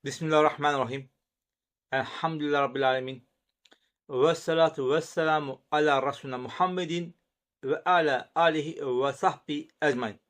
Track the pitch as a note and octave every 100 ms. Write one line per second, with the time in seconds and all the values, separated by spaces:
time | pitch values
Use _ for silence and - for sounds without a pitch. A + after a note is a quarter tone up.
0 | C#3 - D#3+ D3+ D3+ - D3 C#3 A#2+ C#3
1 | C3+ _ _ _ _ _ _ _ _ C3
2 | B2+ - E3 D#3+ D3 C#3+ C#3 C3+ C3 C3
3 | B2+ B2+ _ _ _ _ _ _ _ _
4 | - C3 D3+ D#3+ - E3 D#3+ D3+ C3 D#3
5 | D#3 - D#3+ D#3 C#3 C3 _ D3+ D3+ C3+
6 | C3+ C#3 C#3 B2+ B2 - F#3 F3+ E3 E3+
7 | E3+ _ _ _ _ _ C3+ D3+ F3 F3+
8 | D#3 C3 - D#3 E3 D#3 D3 - C#3 B2
9 | C#3 C3+ F#3 - - D3 - _ D3+ B2
10 | A2+ G2